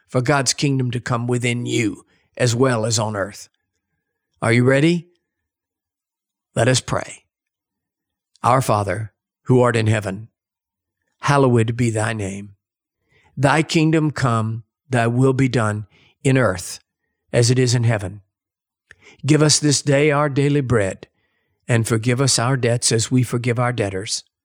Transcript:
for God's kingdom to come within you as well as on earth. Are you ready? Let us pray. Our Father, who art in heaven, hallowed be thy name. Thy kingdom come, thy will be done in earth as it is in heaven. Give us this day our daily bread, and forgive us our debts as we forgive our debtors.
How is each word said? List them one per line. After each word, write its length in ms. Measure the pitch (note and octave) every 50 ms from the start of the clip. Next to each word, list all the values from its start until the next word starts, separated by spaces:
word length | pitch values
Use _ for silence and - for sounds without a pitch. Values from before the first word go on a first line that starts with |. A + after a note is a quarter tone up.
| _ _
for 140 | - B2+
God's 320 | B2 B2+ D3 C#3 C3 - -
kingdom 360 | - - C#3+ C3+ C3 B2+ B2
to 100 | A#2+ A#2+
come 280 | - - B2+ A#2 A#2+ A#2+
within 400 | B2 B2 A#2 A#2+ A#2+ A#2+ A#2+ A#2+
you 360 | A#2+ A#2+ A#2 G2+ - - - _ _ _ _ _ _ -
as 160 | B2+ B2 A2+
well 320 | A#2 C3 C3+ B2 A2+ G#2+
as 140 | A#2 A2 A#2
on 160 | G#2+ A2 G#2+
earth. 320 | G2+ F#2 G2 G2+ - - - _ _ _ _ _ _ _ _ _ _ _ _ _ _ _ _ _ -
Are 100 | - A2+
you 140 | A#2 A#2+ B2
ready? 420 | C3 C3+ C#3 D3 E3+ F3 F3 E3 _ _ _ _ _ _ _ _ _ _ _ _ _ _ _ _ _ _ _ _ _ _ _ _ _ _ _ _ _ -
Let 140 | - A#2 B2
us 140 | C3+ B2
pray. 420 | - - G#2+ - - - - - _ _ _ _ _ _ _ _ _ _ _ _ _ _ _ _ _ _ _ _ _ _ _ _ -
Our 180 | A2+ B2 C3+
Father, 520 | B2+ - A2+ G#2 G2+ G2 F#2 G#2+ A2 - _ _ _ _ _ _ _
who 180 | - C3 B2
art 160 | B2 A#2+ A2+ A2+
in 100 | A2 G#2+
heaven, 400 | A2+ G#2+ G2+ G2 F#2+ G2+ A2+ - _ _ _ _ _ _ _ _ _ _ _ _ _ _ _ _ _ _
hallowed 560 | - - C#3+ C#3+ C#3 B2+ A#2+ A#2 A2 A2+ A#2 A#2+
be 120 | B2 A#2
thy 220 | G#2+ G#2+ G#2+ A2+
name. 440 | A2+ G#2+ G2+ F#2+ G2 G2 G2+ G2+ G2+ _ _ _ _ _ _ _ _ _ _ _ _ _ _ _ - -
Thy 260 | C3 C#3 C#3 D#3 D#3
kingdom 480 | - - E3+ D#3 D#3 D#3 D#3+ D#3 D3+
come, 540 | C3 - C3 B2+ A#2 A2+ A2 A2 A2+ A#2 - _ _ _ _ -
thy 180 | B2+ B2 A#2 A#2
will 240 | A#2+ B2 C3 C3+
be 160 | C3 B2+ C#3 B2+
done 400 | A#2+ B2+ A2 G#2+ G#2 G#2+ G#2 - _ _ _ _ _ _ -
in 120 | C#3 C3 C3+
earth 440 | B2 G2+ F#2 F2 - - - - _ _ _ _ _ _ _ _ _ -
as 180 | - B2 A#2+ A2+
it 80 | C3 B2+
is 160 | C3 A#2+ A#2
in 120 | B2 A2+
heaven. 360 | A#2 A#2 G2+ G2 F#2 G2+ G#2 _ _ _ _ _ _ _ _ _ _ _ _ _ _ - _ _ - - _ -
Give 160 | C3+ D3+ C#3+
us 160 | D#3 D3+ C#3+ -
this 240 | D3+ D3 C3+ -
day 300 | - D3 C#3 C#3 D3+ D#3
our 160 | C#3+ C#3+ D3+ D3
daily 320 | C3 C#3+ C#3 D3 C#3+ D3
bread, 480 | C3+ A#2 B2 A2 G2 F#2+ - - - _ _ _ _ _ _ _ _ _ _ _ _ -
and 180 | A#2+ A2+ A2 -
forgive 320 | A#2 A2 G#2+ B2+ B2 B2
us 180 | C#3+ C3 - -
our 200 | A#2 B2 C3+ B2+
debts 340 | A#2+ A#2 A#2 B2 - -
as 180 | A2+ A2+ A2 -
we 140 | C3 B2+ B2
forgive 360 | - - A#2+ A#2 B2+ A#2 A#2+
our 120 | B2 B2
debtors. 540 | B2 A#2+ A2 G2 G2 F#2+ G#2 - - - - _ _ _ _